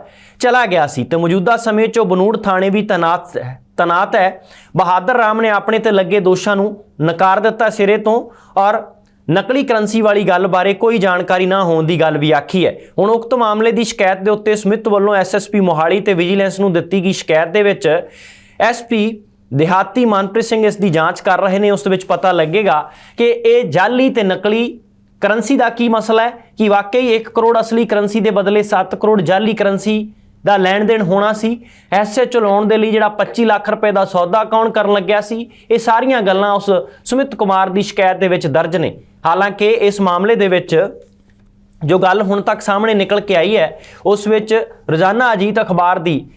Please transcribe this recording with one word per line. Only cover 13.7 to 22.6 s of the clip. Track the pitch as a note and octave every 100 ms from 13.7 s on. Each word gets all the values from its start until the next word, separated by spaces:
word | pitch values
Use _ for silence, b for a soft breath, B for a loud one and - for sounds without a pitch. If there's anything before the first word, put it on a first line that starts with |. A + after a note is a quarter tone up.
ਦੀ | A3+
ਸ਼ਿਕਾਇਤ | A3+ - F#3+ F#3+
ਦੇ | F#3+
ਉੱਤੇ | G#3+ G#3+ G#3+
ਸਮਿਤ | F#3+ A3 A3
ਵੱਲੋਂ | G3+ G3+ G3+
ਐਸ | F#3
ਐਸ | G#3 G3+
ਪੀ | G#3
ਮੋਹਾਲੀ | F#3 D#3 E3 G3
ਤੇ | G#3+
ਵਿਜੀਲੈਂਸ | F#3 F3 G3 G3 F#3
ਨੂੰ | G3
ਦਿੱਤੀ | E3+ E3+ F#3+
ਗਈ | F3+
ਸ਼ਿਕਾਇਤ | F#3 - D#3 E3
ਦੇ | G3
ਵਿੱਚ | G3+ F#3+ D#3+ D#3+ - B B B B B
ਐਸ | G#3 A#3+
ਪੀ | - A#3 G#3+ A3 - _ -
ਦਿਹਾਤੀ | C3+ D#3+ F#3 F#3+ B3
ਮਨਪ੍ਰੀਤ | A#3+ G3+ G3 G#3
ਸਿੰਘ | A3+ A3+ G#3+
ਇਸ | G#3
ਦੀ | G3
ਜਾਂਚ | D#3+ D#3+ F3+
ਕਰ | - F3+
ਰਹੇ | G3 F#3+
ਨੇ। | G#3
ਉਸ | G3
ਦੇ | G3
ਵਿੱਚ | F#3+ F#3
ਪਤਾ | F3 F#3
ਲੱਗੇਗਾ | F3 D#3+ F#3